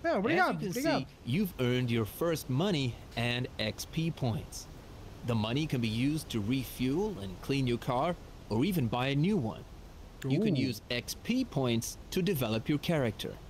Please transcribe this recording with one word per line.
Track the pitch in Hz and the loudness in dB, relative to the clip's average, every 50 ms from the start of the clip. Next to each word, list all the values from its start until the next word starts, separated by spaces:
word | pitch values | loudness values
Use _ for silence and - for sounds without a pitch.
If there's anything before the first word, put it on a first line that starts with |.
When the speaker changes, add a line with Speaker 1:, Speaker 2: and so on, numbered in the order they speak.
| - 339 | 0 2
Speaker 1:
É, | 311 214 | 2 2
obrigado, | 185 247 330 381 359 302 202 | 4 4 4 4 4 4 2
Speaker 2:
As | 160 | 0
you | 151 190 | -2 -2
can | 170 247 | -2 0
Speaker 1:
obrigado. | 277 330 294 196 | 2 2 2 2
Speaker 2:
see, | 135 - - - - | 0 -4 -12 -10 -4
you've | 120 123 185 220 180 - - | 0 2 2 2 0 0 0
earned | 127 123 123 127 127 120 | 2 2 4 2 2 2
your | 117 113 110 | 2 2 2
first | - - - 165 170 160 143 - - | 0 -2 -2 0 0 0 0 -2 -2
money | 127 135 175 214 180 147 135 123 110 - - - - | 0 2 2 2 2 2 2 0 -2 -6 -14 -8 -4
and | 113 117 120 120 123 123 - - - | -2 0 0 0 0 -2 -4 -4 -2
X | 107 110 - - - | -2 -2 -2 -4 -10
P | - - 165 160 165 | -4 -2 0 0 0
points. | 156 - 139 120 104 80 - - - - - - - - - - - - - - - - - | 0 0 0 0 0 -2 -4 -8 -12 -12 -12 -12 -16 -16 -16 -16 -16 -14 -14 -14 -14 -8 -4
The | - 117 | 0 0
money | 110 107 110 120 143 160 | 2 2 2 0 0 0
can | 151 147 127 | 0 0 0
be | 117 110 | 0 0
used | 107 113 127 143 151 156 - - | 2 2 2 2 2 0 -4 -2
to | - 113 | -2 0
refuel | 98 107 131 135 120 - - - 123 127 139 170 208 220 185 - | 2 2 0 0 0 -4 -4 -2 0 2 2 2 0 0 -2 -6
and | 98 98 90 - | -6 -8 -8 -8
clean | - - 135 139 131 | -2 0 0 2 4
your | 123 120 117 | 2 2 0
car, | - - 123 123 151 175 170 - - - - - - - | 0 0 2 2 2 2 0 -2 -8 -16 -16 -16 -4 0
or | 104 113 135 | 2 2 4
even | 208 190 170 123 110 | 4 4 2 2 2
buy | 120 120 127 135 | 2 2 2 2
a | 139 | 2
new | 143 151 196 220 | 4 4 4 4
one. | 185 120 110 82 - - - - - - - - - - - - - - | 2 2 0 -4 -6 -10 -14 -16 -16 -16 -16 -16 -16 -16 -16 -12 -6 0
You | 135 135 160 | 2 2 4
can | 214 220 165 | 4 4 4
Speaker 1:
Uh. | 135 - 131 | 4 2 0
Speaker 2:
use | 113 - - - | -2 -6 -4 -4
X | 123 120 - - - - | -4 -4 -2 -6 -10 -8
P | - - 233 254 262 | -2 0 0 0 0
points | - - 143 131 123 117 117 - - - - - - | 0 0 2 2 4 2 2 0 -2 -8 -10 -12 -2
to | - 185 | -2 0
develop | 175 190 190 131 131 107 110 113 - - | 2 2 2 2 2 2 0 0 2 2
your | 151 139 | 0 0
character. | - - 170 151 131 113 98 - - - 50 - - | 2 2 2 4 2 2 0 -2 -8 -8 -8 -10 -14